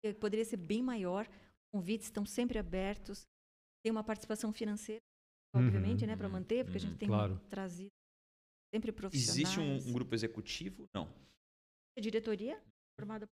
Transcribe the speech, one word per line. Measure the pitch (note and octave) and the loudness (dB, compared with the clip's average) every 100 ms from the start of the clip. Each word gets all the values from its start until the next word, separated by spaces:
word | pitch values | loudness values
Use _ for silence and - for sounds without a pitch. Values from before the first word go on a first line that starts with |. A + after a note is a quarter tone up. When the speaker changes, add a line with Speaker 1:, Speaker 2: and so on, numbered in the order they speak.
| G#3+ | -2
Speaker 1:
é, | |
poderia | G#3 G#3+ G#3+ A3 | 0 2 2 2
ser | G#3 | -2
bem | E3 A3+ | 0 2
maior, | B3+ A#3 F3+ F#3+ A3 - - _ _ | 2 0 0 0 -4 -10 -20 _ _
convites | G3+ F3 A3 - | -4 0 -2 0
estão | - G3+ | -4 -2
sempre | - B3 G#3+ | 0 0 0
abertos, | F3+ F#3 F#3+ G#3 - G3 - _ _ _ _ _ | -2 0 0 -2 -8 -12 -14 _ _ _ _ _
tem | A3 | 0
uma | A3 | 0
participação | A3 G#3+ - A3 A3 | 0 -4 -2 -2 -2
financeira, | G#3+ G#3+ G#3 - A3 _ _ _ _ _ B2 | -2 -2 -2 -6 -10 _ _ _ _ _ 6
Speaker 2:
Uhum. | B2+ | 8
Speaker 1:
obviamente, | G2 F#2+ B3 G#3+ | 6 4 2 2
né, | G#3+ | 0
pra | G3 | -2
Speaker 3:
Uhum. | |
Speaker 1:
manter, | F#3 F#3 A#3 C4 | -4 0 0 2
porque | F3+ | -2
a | |
gente | F#3+ | -4
Speaker 3:
Uhum. | - | -2
Speaker 1:
tem | G#3 | 2
Speaker 2:
Claro. | G#2 G#2 F#2 - | 4 2 -2 -6
Speaker 1:
trazido | G3 F#3+ F3 G3 _ _ _ _ _ _ _ _ | -8 -6 -8 -12 _ _ _ _ _ _ _ _
sempre | A3 A3+ | -2 -2
profissionais. | - G3 C#3 A#2 A2+ | -4 0 2 2 4
Speaker 3:
Existe | D3+ F3+ | 4 2
um, | D3+ C3+ C3+ | 2 0 0
um | |
grupo | B2 B2+ A#2 | -2 0 0
executivo? | A2+ A2 - - F3+ F#3 - | 0 -4 -6 -6 -6 -10 -8
Não. | G2+ D#2+ - - _ _ _ _ _ _ - | -6 -6 -10 -20 _ _ _ _ _ _ -6
Speaker 1:
A | |
diretoria, | G#3+ A3 A3+ G#3 A3+ G#4 - _ _ - | -2 -2 -2 -2 -4 -6 -12 _ _ -12
formada | G#3+ A3 | -10 -10
por | G#3+ | -12